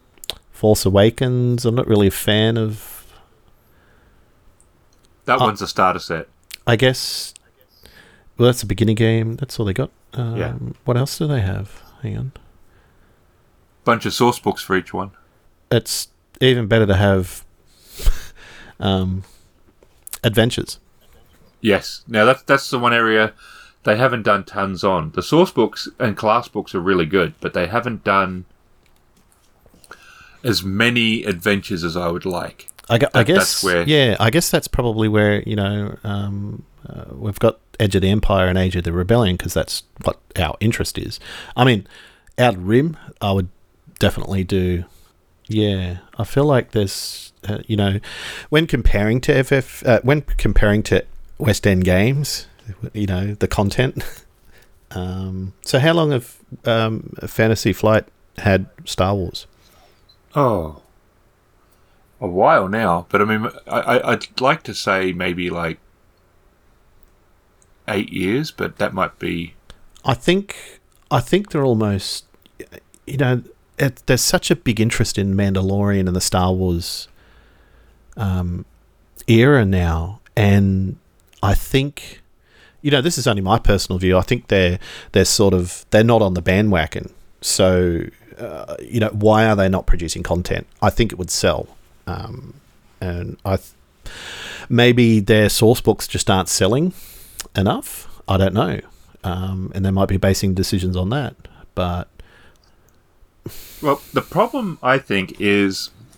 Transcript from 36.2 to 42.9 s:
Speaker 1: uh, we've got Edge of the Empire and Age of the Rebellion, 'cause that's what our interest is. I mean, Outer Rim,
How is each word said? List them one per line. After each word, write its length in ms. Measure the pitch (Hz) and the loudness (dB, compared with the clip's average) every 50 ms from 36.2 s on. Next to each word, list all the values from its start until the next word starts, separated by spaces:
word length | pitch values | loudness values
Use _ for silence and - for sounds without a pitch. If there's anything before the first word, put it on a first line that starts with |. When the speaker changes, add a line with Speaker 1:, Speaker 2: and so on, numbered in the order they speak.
| 101 101 101 101 101 101 110 - - _ _ _ - - | -6 -6 -6 -8 -8 -10 -12 -14 -16 _ _ _ -20 -18
Speaker 1:
uh, 180 | - - - - - | -16 -16 -16 -16 -14
we've 260 | - - 107 98 - | -10 -8 -8 -4 0
got 200 | - 113 - - _ _ - - | 0 0 0 0 _ _ -4 -2
Edge 160 | 113 101 92 | 0 2 2
of 60 | 98 | 2
the 80 | 90 95 | 2 2
Empire 380 | 101 107 - - 101 95 92 92 | 2 2 2 2 2 2 2 2
and 100 | 90 92 | 2 2
Age 180 | 92 92 90 | 0 0 0
of 80 | 92 87 | -2 -4
the 100 | 87 85 | -2 -2
Rebellion, 440 | 90 90 95 113 120 120 92 90 87 | -2 0 2 2 2 2 2 0 -2
'cause 160 | - - - | -6 -4 -4
that's 300 | 80 - - - - - _ _ - - | -4 -4 -4 -6 -10 -10 _ _ -6 -4
what 160 | - - - _ _ - - | -4 -4 -4 _ _ -6 -4
our 180 | 87 76 - - | -2 -2 -2 -2
interest 380 | - 110 117 - - - - - | -2 -2 -2 -2 -4 -6 -6 -8
is. 220 | - 110 110 - - - - - - - - | -10 -10 -12 -14 -16 -18 -18 -18 -18 -10 -2
I 80 | - 123 | 2 2
mean, 220 | 131 120 101 90 - - - - - _ _ _ - _ - | 4 4 2 -2 -8 -16 -20 -20 -20 _ _ _ -12 _ 0
Outer 220 | 120 120 104 92 | 2 2 0 0
Rim, 380 | 90 95 110 123 143 170 | -2 2 2 2 2 2